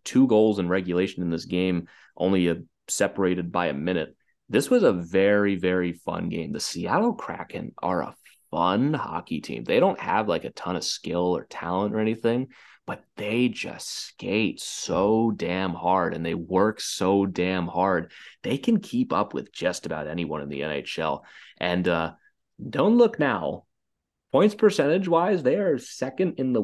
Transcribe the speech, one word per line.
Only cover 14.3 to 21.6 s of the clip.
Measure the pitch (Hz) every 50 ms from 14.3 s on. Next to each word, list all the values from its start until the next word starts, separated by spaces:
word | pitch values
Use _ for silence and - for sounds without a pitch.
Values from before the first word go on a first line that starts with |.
| 95 107 110 87 - -
so | - - - - - - 85 85 95 101 110 113 117 113 104
damn | - 85 85 90 92 95 92 87
hard | 85 85 87 92 95 87 82 82
and | 80 82
they | 82 87
work | 90 85 85 92 92 101 107 107 -
so | - - - - 98 95 98 101 98
damn | 98 87 - 90 92 95 92 87
hard. | 85 101 87 95 98 92 87 87 - - - - - - _ -
They | - 127
can | 139 - - 226 196
keep | - - - 120 127 -
up | - 90 104 - -
with | 67 - -
just | - - 82 92 90 - -
about | - 80 78 76
anyone | 76 78 87 85 76 76 78
in | 69 71
the | 73 69
N | 73 78
H | 76 71 69 - - -
L. | 80 78 69 - - - - - - - -
And, | -